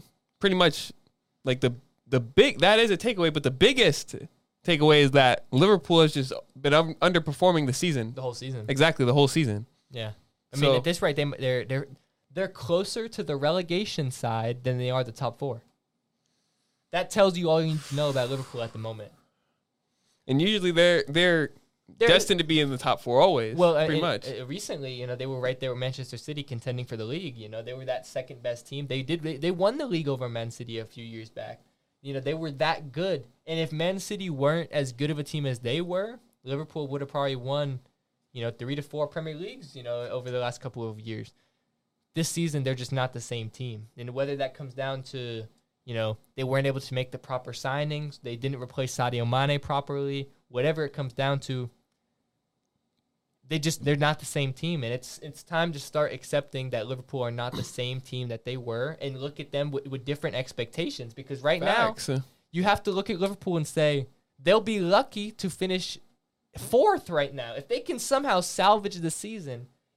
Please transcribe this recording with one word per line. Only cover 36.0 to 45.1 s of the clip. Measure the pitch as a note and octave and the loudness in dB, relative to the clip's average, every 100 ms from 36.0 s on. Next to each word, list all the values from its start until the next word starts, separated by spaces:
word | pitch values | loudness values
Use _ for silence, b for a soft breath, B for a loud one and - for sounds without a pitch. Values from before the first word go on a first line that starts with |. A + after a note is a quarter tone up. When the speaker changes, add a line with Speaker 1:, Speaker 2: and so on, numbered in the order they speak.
| G#3+ B3 _ _ | -4 -8 _ _
Speaker 2:
Liverpool | B2+ C#3 D3+ D#3+ C#3 | -8 -8 -6 -8 -6
would | C#3+ | -6
have | C#3 | -6
probably | D3 C#3 C3 | -2 -2 -2
won, | B2 C#3+ C#3+ C3 - _ _ _ _ | -4 -2 -2 -6 -10 _ _ _ _
you | B2 | -6
know, | A#2 | -6
three | A#2 B2 C#3+ | -6 -6 -6
to | |
four | C#3+ D3+ D3 | -6 -4 -4
Premier | E3 D#3+ D3+ | -4 -8 -8
Leagues, | G3+ C4+ C#3+ C3+ | -10 -12 -16 -12
you | |
know, | A#2+ A#2+ A#2+ | -6 -6 -4
over | B2+ B2 | -6 -4
the | B2 | -2
last | B2 - | -2 -4
couple | B2+ A#2+ A2+ | -10 -8 -8
of | G#2+ | -8
years. | A2+ A2 G#2+ _ _ _ _ _ _ _ _ E3 | -10 -10 -10 _ _ _ _ _ _ _ _ -4
This | D#3+ | -4
season, | E3+ E3+ D3 | -2 -2 0
they're | C3 | -2
just | B2+ B2 | -2 -2
not | C3+ B2+ | -2 -2
the | B2 | -4
same | - A#2+ A2 | -8 -6 -6
team. | - B2+ G#2+ A2 A#2+ | -8 -10 -10 -14 -14
And | B2 B2+ | -8 -4
whether | C#3 C#3 | -4 -4
that | C3 - | -6 -8
comes | C#3 | -12
down | B2 C3+ C3+ | -8 -6 -6
to, | C3 | -8